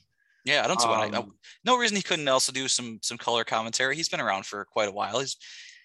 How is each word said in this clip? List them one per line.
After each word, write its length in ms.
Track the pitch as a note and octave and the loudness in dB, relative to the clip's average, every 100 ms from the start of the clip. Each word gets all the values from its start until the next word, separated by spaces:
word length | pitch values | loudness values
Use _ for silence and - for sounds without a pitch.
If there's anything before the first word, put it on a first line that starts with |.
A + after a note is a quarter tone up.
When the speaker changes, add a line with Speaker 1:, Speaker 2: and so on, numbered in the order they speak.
| _ _ _ _ B2 | _ _ _ _ 0
Speaker 1:
Yeah, 180 | C#3+ | 2
I 40 | A#2+ | 2
don't 140 | F3+ | 2
see 80 | A#2 | 2
why. 180 | A2 G#2+ | 2 0
Speaker 2:
Um, 240 | G#2+ A#2+ - - - | -2 -6 -12 -20 -6
Speaker 1:
no 140 | - B3 | 2 4
reason 180 | A#3 G3+ | 4 0
he 80 | |
couldn't 240 | - F3 D3 | 0 0 2
also 240 | C3 - | 4 2
do 160 | C3 C3 | -2 -2
some, 320 | - A#2+ A2 | -2 -2 -8
some 160 | - A#2 | -8 -6
color 280 | - A#2 A2+ | 0 0 2
commentary. 500 | A2+ A2+ A2+ C3 D3 | 0 0 0 0 0
He's 140 | E3 | -2
been 100 | F3 | -2
around 260 | A#2+ G2 G2 | 0 0 -2
for 200 | G#2 G2 | -10 -4
quite 240 | - G#2+ | 0 0
a 40 | |
while. 260 | G2 G2 A2+ | 0 -2 -2
He's, 180 | C3+ - - - - - | -2 -6 -14 -18 -20 -20